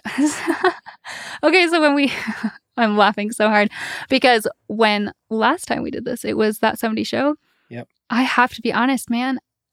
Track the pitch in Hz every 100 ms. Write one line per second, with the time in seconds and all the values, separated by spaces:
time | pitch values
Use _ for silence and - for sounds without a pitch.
0 | - - 294 - - 330 370 - - -
1 | - - - - - 349 339 339 302 285
2 | 277 - - - 220 - _ - 226 208
3 | 202 208 208 233 214 208 202 - - -
4 | - 262 262 233 - - _ 208 220 208
5 | 202 - _ 220 220 339 - - - -
6 | 247 247 - 214 214 208 220 220 233 220
7 | 214 233 277 302 _ _ _ 120 120 _
8 | _ 226 254 - 247 - 226 202 247 262
9 | - 233 254 262 - _ _